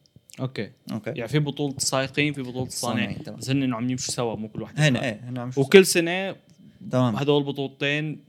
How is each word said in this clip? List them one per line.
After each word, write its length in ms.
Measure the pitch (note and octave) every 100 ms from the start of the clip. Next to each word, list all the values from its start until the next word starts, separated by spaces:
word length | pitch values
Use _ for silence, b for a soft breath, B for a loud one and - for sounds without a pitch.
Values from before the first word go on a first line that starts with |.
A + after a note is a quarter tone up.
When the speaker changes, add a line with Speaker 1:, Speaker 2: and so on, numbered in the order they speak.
| _ - _ -
Speaker 1:
أوكي. 300 | C3 C3 G2+ - -
Speaker 2:
أوكي. 180 | A2+ A2+
Speaker 1:
يعني 180 | B2 A2+
في 100 | D3+
بطولة 360 | D3 - D3 C3
السائقين، 560 | - C3 C3+ - D3
في 100 | C#3+
بطولة 240 | B2 B2 B2
الصانعين. 380 | - B2 B2
Speaker 2:
الصانعين، 200 | A#2 G2+
تمام. 140 | - G#2+
Speaker 1:
بس 120 | B2
هن 120 | C#3
إنه 140 | C3 B2+
عم 140 | B2+
يمشوا 240 | B2+ -
سوا، 220 | - A#2+ G#2
مو 120 | A2
كل 140 | A2
واحد 180 | G#2+ C#3
Speaker 2:
هن، 140 | D3+
Speaker 1:
سوا. 100 | A#2+
Speaker 2:
إيه، 160 | C3 G#2+
هن 140 | B2 B2+
عم 80 | A#2+
يمشوا 160 | C3
Speaker 1:
وكل 240 | C#3 G3 F#3
Speaker 2:
سوا. 140 | F3+
Speaker 1:
سنة 360 | E3+ F3+ F#3+ - _ _ - - G#2+
Speaker 2:
تمام. 260 | B2+ B2+ A#2
Speaker 1:
هدول 260 | C#3 D3
بطولتين 800 | C#3+ C#3+ C3+ C3+ C#3+ D3 D#3 D3